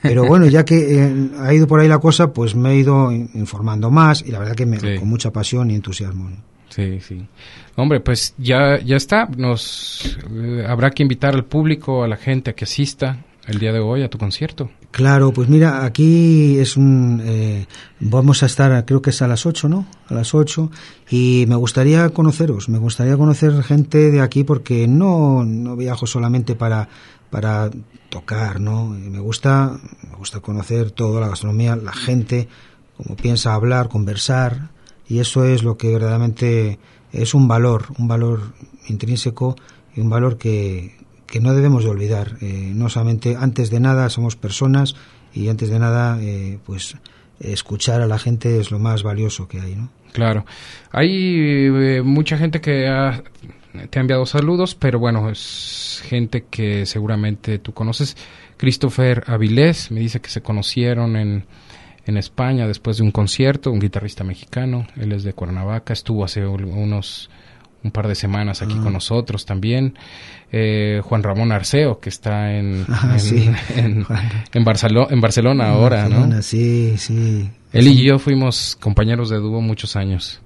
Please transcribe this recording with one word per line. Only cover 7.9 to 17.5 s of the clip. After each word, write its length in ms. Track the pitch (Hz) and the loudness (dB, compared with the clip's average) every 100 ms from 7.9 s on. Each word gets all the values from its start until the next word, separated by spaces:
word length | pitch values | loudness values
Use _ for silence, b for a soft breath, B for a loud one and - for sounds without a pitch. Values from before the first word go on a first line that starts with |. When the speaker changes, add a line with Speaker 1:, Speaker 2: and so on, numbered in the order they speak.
| 139 | 2
Speaker 2:
pues 340 | - 120 - - | 0 -2 -4 -6
ya, 420 | 123 127 143 143 | 0 2 4 2
ya 160 | 123 135 | 2 0
está. 300 | - 208 226 127 | 2 0 0 -2
Nos, 800 | 127 117 - - - - - - 98 | -2 -2 -4 -10 -12 -8 -8 -8 -10
eh, 300 | 110 117 120 113 | -8 -6 -6 -4
habrá 260 | 120 139 | 0 0
que 120 | 139 | 2
invitar 300 | 139 127 143 135 | 0 2 0 0
al 80 | |
público, 600 | 120 147 156 156 - 131 117 | 0 0 0 0 -2 -2 -2
a 20 | |
la 80 | 104 | -4
gente 360 | - 131 127 | -2 -2 -4
a 20 | |
que 100 | - | -8
asista 600 | 104 - 143 - 131 127 - _ - | -8 -4 -4 -2 -4 -4 -12 _ -8
el 120 | 104 | -4
día 140 | 110 | -2
de 60 | 113 | 0
hoy 240 | 107 127 | 0 -2
a 60 | 127 | -4
tu 80 | 110 | -4
concierto. 520 | 104 - 156 - 127 - - | -6 -4 -8 -6 -10 -10 -12
Speaker 1:
Claro, 400 | - 135 139 135 | 0 4 6 4
pues 140 | 120 123 | 2 4
mira, 340 | 156 165 135 131 | 6 6 2 -2
aquí 760 | 113 156 165 165 160 147 139 | 2 4 6 6 6 6 4
es 160 | 131 135 | 2 4
un, 440 | 139 131 123 117 113 | 6 6 4 0 0
eh, 400 | 110 110 | -2 0